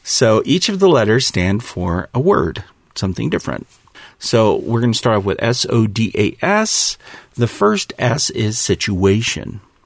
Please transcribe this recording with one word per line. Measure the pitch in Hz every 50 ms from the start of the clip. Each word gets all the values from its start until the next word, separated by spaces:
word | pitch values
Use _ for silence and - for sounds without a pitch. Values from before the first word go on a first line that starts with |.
| -
So | - - - 131 113 110 110 -
each | - 139 185 - -
of | 196 185
the | 196 185
letters | 156 123 107 104 110 131 131
stand | - - 95 90 95 98 110 -
for | - - 85 90 87 85 92 - - -
a | 123
word, | 147 190 202 - - 82 67 - - - _ _ _ _ -
something | - 104 95 90 - - 160
different. | - 87 - - 62 - - _ _ _ _ _ _ - - - _ _
So | - - - 113 110 104 85
we're | - - - 117 113 120
gonna | 120 110
start | - - 123 110
off | 104 101
with | 101 - - -
S | 117 123 - - -
O | 123 117 110
D | 107 98 110 113 - -
A | - 104 - - - -
S. | 180 202 214 220 214 - - - - - - - - - - - _ -
The | - 120 110
first | - - - - 214 196 - - - -
S | - 117 117 147 - -
is | - - 110 107 110 -
situation. | - - 95 - - - 98 90 95 98 98 110 120 - - - - - - 101 - _ _ _ _